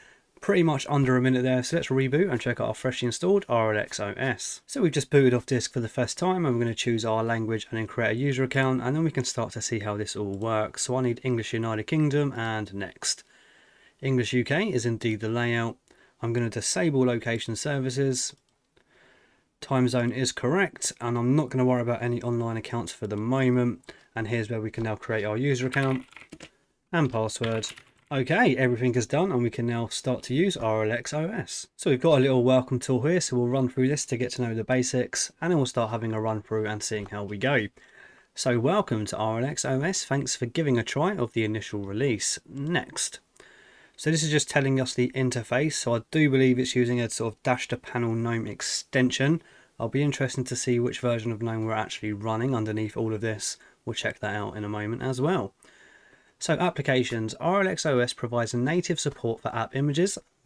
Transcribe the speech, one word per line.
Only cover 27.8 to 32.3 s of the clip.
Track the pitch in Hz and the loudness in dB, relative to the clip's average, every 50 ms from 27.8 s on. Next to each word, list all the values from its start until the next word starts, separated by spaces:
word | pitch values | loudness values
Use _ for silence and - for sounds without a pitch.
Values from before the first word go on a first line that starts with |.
| - _ _ _ _ _ | -20 _ _ _ _ _
Okay, | 147 135 127 - 160 208 254 202 - | -2 -2 0 2 4 4 4 4 4
everything | 117 131 123 120 113 123 127 117 | 4 2 2 2 2 2 2 2
is | 123 113 | 2 0
done, | - - 151 180 202 | 2 2 2 2 2
and | 156 123 | 2 0
we | 120 117 | 0 0
can | - - 117 | 0 -2 -2
now | 117 120 117 117 | -2 0 -2 -4
start | 117 - - - 135 123 - - | -4 -6 -4 -2 -2 -4 -4 -4
to | - 123 | -2 0
use | 143 185 202 - | 2 2 2 2
R | - 113 110 110 110 110 | 0 0 0 2 2 2
L | 107 | 0
X | 113 120 123 - 147 | 0 -2 -4 -4 -4
O | 151 160 175 | -4 -4 -2
S. | 226 208 123 - - - - - _ | -4 -6 -6 -8 -10 -12 -12 -14 _
So | - - 170 | -4 0 2
we've | 139 127 | 2 4
got | - 165 147 131 | 6 6 6 6
a | 131 | 6
little | 139 | 6